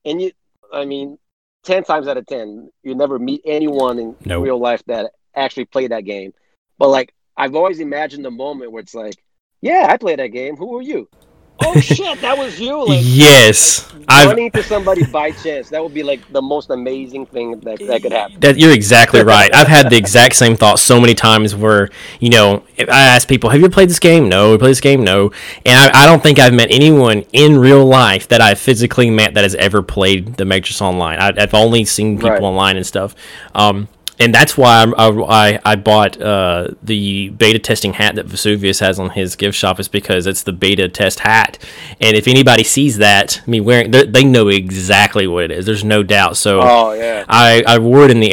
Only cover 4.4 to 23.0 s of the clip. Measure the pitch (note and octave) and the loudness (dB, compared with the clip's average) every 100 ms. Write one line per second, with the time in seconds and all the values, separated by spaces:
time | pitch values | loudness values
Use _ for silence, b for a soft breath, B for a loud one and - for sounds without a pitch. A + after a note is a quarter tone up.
4.4 | C3+ B2+ A#2+ A#2 - A#2 A2 _ _ - | -6 -6 -6 -8 -8 -12 -12 _ _ -10
5.4 | C3+ - A#2+ C3+ B2+ A2+ G2+ G2+ F#2+ _ | -10 -10 -10 -8 -8 -10 -12 -16 -16 _
6.4 | _ _ _ _ C#3+ C3+ B2+ _ _ - | _ _ _ _ -2 -2 -6 _ _ -10
7.4 | C3+ D3+ F#3 D#3+ D3+ C#3+ D3+ C#3+ C3+ A#2+ | -8 -4 -6 -6 -12 -10 -12 -12 -18 -14
8.4 | C3+ C#3 A#2+ A2 G2+ A#2+ G#2+ G2+ _ _ | -14 -14 -18 -20 -20 -18 -16 -18 _ _
9.4 | _ _ A#3+ F4+ D#4 A#3 G3+ D3 B2+ A#2+ | _ _ -4 -2 0 -2 -4 -8 -10 -12
10.4 | C3+ D3 G3 A#3+ B3+ A3+ G#2 _ _ _ | -14 -14 -14 -14 -12 -14 -14 _ _ _
11.4 | _ _ D#4 F4 - - F#4 D4 - C4+ | _ _ -2 0 0 -4 -4 -10 -6 -6
12.4 | C4 D#3+ A#3+ D4 B3 C3 B2 B2+ D3 C#3 | -6 -10 -10 -8 -4 -2 0 4 6 6
13.4 | A2 G#2 - - - - - C#3 E3 A3+ | 6 2 0 -2 -8 -20 0 4 4 2
14.4 | A#3 G#3+ - G#3 F#3+ F3+ C3 D3+ D3+ D3+ | -4 -6 -6 -6 -2 -2 -2 -4 -6 -8
15.4 | D#3+ D3 A#2+ D#3 D#3+ D3 C#3+ C3+ _ C3+ | -10 -10 -10 -10 -10 -10 -8 -10 _ -8
16.4 | C3+ D3 - B2+ B2 C3+ C3 C3+ C3 C3 | -6 -8 -8 -10 -8 -10 -12 -16 -14 -12
17.4 | A#2 A#2 A2+ G#2+ G2+ A#2 B2 A2+ G2+ - | -12 -12 -14 -14 -6 -6 -4 -6 -8 0
18.4 | C#3+ C3+ D#3+ C3 G2+ A#2 A#2 A#2+ G#2+ G#2 | 2 4 4 4 4 4 4 4 4 4
19.4 | G2+ B2+ D3+ D#3 C3 A#2 G2 A#2 B2 - | 4 4 4 4 4 2 2 2 2 4
20.4 | A#2+ A2 G#2+ F#2 - B2 A#2+ A2+ A2+ A2 | 2 2 2 2 2 4 4 2 2 0
21.4 | G#2+ G2+ A2 G#2 G2 B B B A#2+ A#2 | 0 -2 0 0 0 B B B 0 4
22.4 | G#2 G2+ - - A#2 C3 | 4 0 -6 -10 -2 2